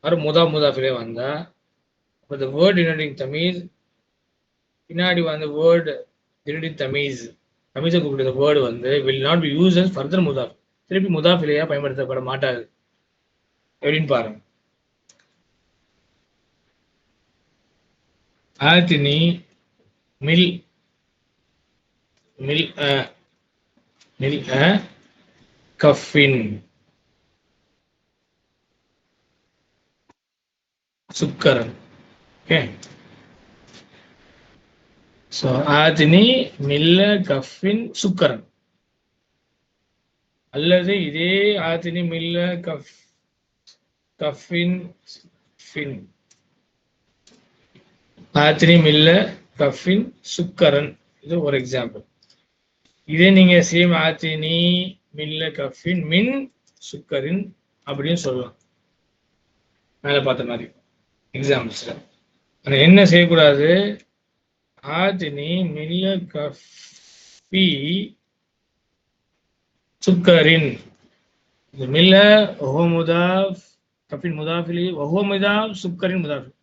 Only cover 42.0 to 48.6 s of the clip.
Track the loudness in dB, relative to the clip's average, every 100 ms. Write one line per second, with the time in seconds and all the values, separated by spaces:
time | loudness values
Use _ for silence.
42 | -6 -6 -6 -4 -4 -6 -10 -12 -14 _
43 | _ _ _ _ _ _ _ _ _ _
44 | _ _ -8 -8 -8 -4 -2 -4 -10 _
45 | _ -20 _ _ _ _ -16 -12 -12 -12
46 | -18 _ _ _ _ _ _ _ _ _
47 | _ _ _ _ _ _ _ _ _ _
48 | _ _ -4 2 2 4